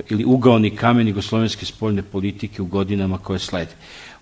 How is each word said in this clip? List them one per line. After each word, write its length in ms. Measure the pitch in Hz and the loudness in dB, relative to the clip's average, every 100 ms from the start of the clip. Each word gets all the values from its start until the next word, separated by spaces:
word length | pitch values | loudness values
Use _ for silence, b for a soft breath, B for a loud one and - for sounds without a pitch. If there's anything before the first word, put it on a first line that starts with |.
| - | -4
ili 160 | 107 123 | -2 2
ugaoni 500 | 127 123 113 104 - | 4 6 6 4 2
kamen 320 | 117 120 110 | 2 4 2
jugoslovenske 580 | 98 95 113 110 - - | 0 -2 0 0 -4 -10
spoljne 360 | - 110 101 | -6 -2 -2
politike 600 | 95 98 101 101 107 - | -4 -4 -4 -6 -10 -8
u 40 | 92 | -4
godinama 520 | 98 95 101 95 92 | -2 0 0 -2 -4
koje 220 | - 95 | -4 -6
slede. 320 | - 92 82 - B B B B | -4 -6 -8 -12 B B B B